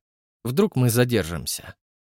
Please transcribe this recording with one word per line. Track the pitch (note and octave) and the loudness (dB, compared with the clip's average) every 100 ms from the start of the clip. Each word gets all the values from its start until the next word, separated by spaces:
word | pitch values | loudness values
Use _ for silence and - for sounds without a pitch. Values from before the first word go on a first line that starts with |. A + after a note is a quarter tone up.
| _ _ _ _ | _ _ _ _
Вдруг | A2+ C#3 G#3 C3 | -4 0 0 2
мы | B2 | 2
задержимся. | A#2 B2 A2+ D#2+ E2 - - - - _ _ _ | 2 2 0 -2 -6 -8 -10 -12 -20 _ _ _